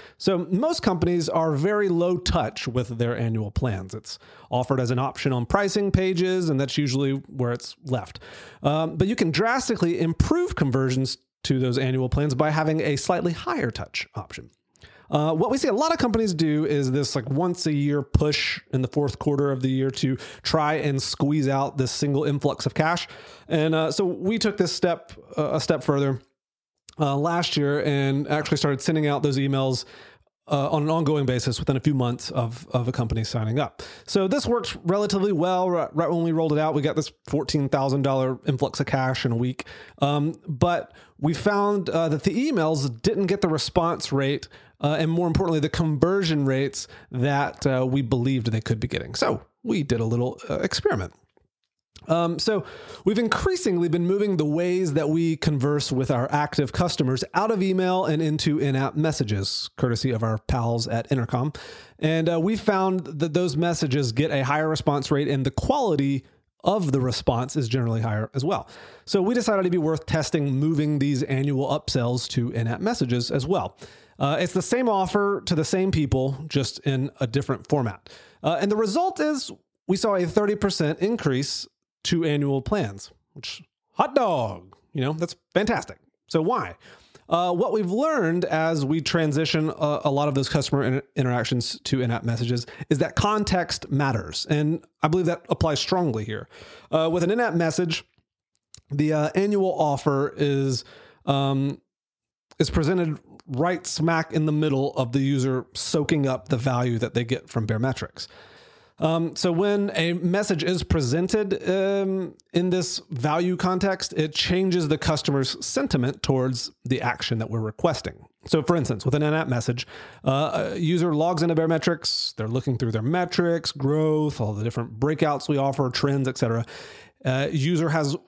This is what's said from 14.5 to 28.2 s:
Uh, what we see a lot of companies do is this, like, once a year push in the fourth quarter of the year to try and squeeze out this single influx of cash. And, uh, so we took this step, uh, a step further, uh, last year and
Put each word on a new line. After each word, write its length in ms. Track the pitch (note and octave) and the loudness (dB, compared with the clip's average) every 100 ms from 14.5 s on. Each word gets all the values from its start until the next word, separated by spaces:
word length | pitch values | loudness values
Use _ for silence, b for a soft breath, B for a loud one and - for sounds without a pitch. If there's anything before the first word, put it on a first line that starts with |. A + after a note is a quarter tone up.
| _ _ _ B B B | _ _ _ B B B
Uh, 220 | D3 D#3 | 0 2
what 180 | D#3+ G#3+ | 2 2
we 60 | C4+ | 2
see 120 | C#4 | 2
a 40 | |
lot 180 | G#3 D#4+ | 2 2
of 60 | E4 | 2
companies 380 | B3 A3+ G#3+ | 2 2 0
do 320 | D#3+ D#3+ D3+ D#3+ | 0 2 2 2
is 260 | C#3+ C3 | 0 0
this, 240 | C3+ C3 C3+ | 0 -2 -4
like, 140 | A#2 | -2
once 340 | C#3 F3+ F3 | -2 0 -2
a 80 | D#3+ | -2
year 300 | D3 C#3+ C#3+ | 0 2 0
push 580 | C3+ - D3+ D3 - - - | 2 2 4 0 -4 -6 -4
in 80 | C3 | -2
the 60 | B2+ | 0
fourth 300 | D3 C#3 - | 0 -2 -2
quarter 320 | D3 C#3 C#3+ | -2 0 0
of 120 | C3 | 0
the 80 | C3 | 0
year 200 | C3 C3+ | 0 0
to 280 | - C3 B2+ B B | 0 -2 -2 B B
try 320 | - D#3+ D3+ | 0 2 2
and 280 | D#3 C#3+ C3+ | 0 0 -2
squeeze 460 | - - C#3 D3+ C3+ | -2 -2 0 2 2
out 300 | C3+ C#3+ C3+ | 2 0 0
this 120 | B2+ | -2
single 340 | - D3 C#3 | 0 0 0
influx 420 | D3 C#3 C#3+ - C3 | 0 0 -2 -2 -2
of 80 | |
cash. 340 | - D#3 F3 - B B B - | 0 0 0 -4 B B B -4
And, 260 | D#3+ D#3+ | 0 2
uh, 160 | D#3+ D#3+ | 2 0
so 140 | E3 | 0
we 340 | F3+ D3 F#3 A3 | 0 0 -2 0
took 200 | G#3 G3+ | 0 0
this 120 | F3 | 0
step, 420 | - F3 E3 - - - - | 2 0 0 -6 -20 -8 -2
uh, 140 | D3 | 0
a 80 | D3+ | 0
step 200 | - D3+ | 0 0
further, 380 | D#3 C#3 C#3 B2 - _ _ _ _ _ - - | 2 2 0 -2 -8 _ _ _ _ _ -16 -2
uh, 160 | C#3+ C#3 | 0 2
last 400 | E3 E3+ E3 D3 | 0 0 0 0
year 260 | C#3+ C#3+ D3 | 0 0 0
and 420 | C#3 C#3 C#3 | 2 2 0